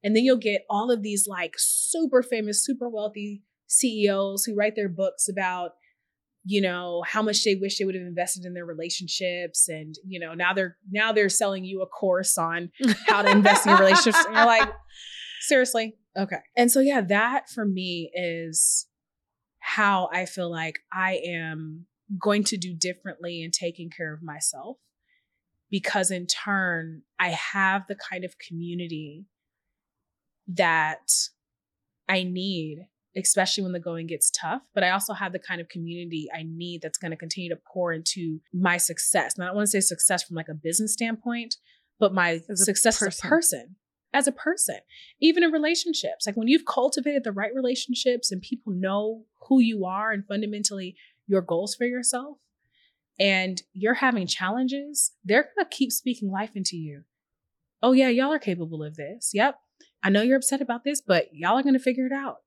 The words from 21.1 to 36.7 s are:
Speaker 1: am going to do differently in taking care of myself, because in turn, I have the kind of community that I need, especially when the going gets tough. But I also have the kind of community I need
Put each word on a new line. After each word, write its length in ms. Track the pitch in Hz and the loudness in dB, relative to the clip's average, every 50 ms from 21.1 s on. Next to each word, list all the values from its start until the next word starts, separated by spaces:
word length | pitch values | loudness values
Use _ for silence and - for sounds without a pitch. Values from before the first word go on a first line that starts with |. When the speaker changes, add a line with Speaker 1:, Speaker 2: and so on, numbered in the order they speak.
| 190 175 180 | -2 -2 -6
Speaker 1:
am 640 | 170 175 165 165 160 160 156 160 156 156 165 175 _ _ _ _ _ 202 | -6 -6 -6 -6 -6 -8 -8 -10 -10 -12 -14 -18 _ _ _ _ _ -8
going 260 | 180 - 208 202 208 208 | -2 0 2 2 2 2
to 120 | - 220 | 0 -2
do 160 | 190 170 180 175 | -4 -6 -8 -4
differently 680 | 160 - 180 180 _ _ 196 - _ 170 175 175 170 | -4 -4 -4 -4 _ _ -14 -14 _ -10 -8 -8 -8
in 100 | 160 170 | -6 -4
taking 380 | 170 - 180 170 170 - 170 170 | -6 -4 -4 -6 -6 -8 -14 -14
care 240 | - - 170 156 151 | -10 -10 -10 -10 -10
of 100 | 156 170 | -12 -12
myself, 540 | 160 147 156 - - - 135 139 202 269 _ _ _ _ _ _ _ _ _ _ _ _ _ _ _ _ _ _ _ | -12 -10 -6 -6 -6 -6 -8 -14 -14 -14 _ _ _ _ _ _ _ _ _ _ _ _ _ _ _ _ _ _ _
because 400 | 202 190 - - - 208 185 180 | -6 -4 -4 -2 -2 0 0 0
in 160 | 190 180 180 | -2 -4 -4
turn, 760 | 180 - - - 208 202 190 190 180 170 165 165 160 160 156 _ _ _ - | -6 -6 -6 -2 -2 0 0 0 0 -2 -4 -6 -8 -12 -16 _ _ _ -2
I 100 | 185 180 | -2 -2
have 560 | 165 - - - - 196 190 190 190 202 190 | -2 -4 -6 -4 0 2 2 2 2 0 -2
the 80 | - 202 | -6 -12
kind 280 | 196 - - 190 180 180 | -12 -10 -12 -10 -10 -10
of 120 | 180 - _ | -12 -14 _
community 840 | - - 170 165 170 175 175 175 175 170 165 156 156 147 147 165 202 _ _ _ _ _ _ _ _ _ _ _ _ _ _ _ _ _ _ _ _ _ _ _ _ | -16 -12 -10 -8 -8 -6 -6 -6 -6 -6 -8 -8 -10 -12 -16 -18 -20 _ _ _ _ _ _ _ _ _ _ _ _ _ _ _ _ _ _ _ _ _ _ _ _
that 640 | - 175 180 185 170 165 160 156 156 156 - _ - - - - - _ _ _ _ _ _ _ _ _ _ _ _ _ _ _ | -8 0 2 2 4 4 4 2 0 -2 -6 _ 0 0 0 0 -4 _ _ _ _ _ _ _ _ _ _ _ _ _ _ _
I 160 | - 190 190 185 | -2 0 0 0
need, 640 | 180 180 185 185 196 190 170 160 156 151 160 190 _ _ _ _ _ _ | -2 -4 -4 -4 -4 -4 -4 -6 -6 -10 -12 -16 _ _ _ _ _ _
especially 480 | 190 190 - - 202 190 185 - 208 196 | 0 2 2 4 4 2 2 0 -2 -2
when 100 | 180 180 | -4 -4
the 60 | 175 | -6
going 280 | 165 180 165 165 165 | -6 -6 -6 -6 -6
gets 240 | 165 165 151 - - | -8 -4 -2 -2 0
tough. 300 | - - - 160 214 269 _ _ _ | 0 -2 -4 -4 -6 -6 _ _ _
But 100 | 202 196 | 0 2
I 80 | 180 | 2
also 220 | 185 196 196 - 208 | 2 0 -2 -4 -6
have 200 | 190 208 185 180 | -6 -6 -6 -6
the 60 | 185 | -8
kind 200 | - - 185 175 | -8 -8 -8 -8
of 80 | 170 170 | -8 _
community 580 | - 175 165 170 170 175 175 170 165 156 156 - - | -10 -10 -8 -8 -8 -10 -10 -8 -8 -8 -8 -8 -10
I 100 | 165 160 | -10 -10
need 340 | 165 165 165 175 175 | -10 -10 -10 -10 -10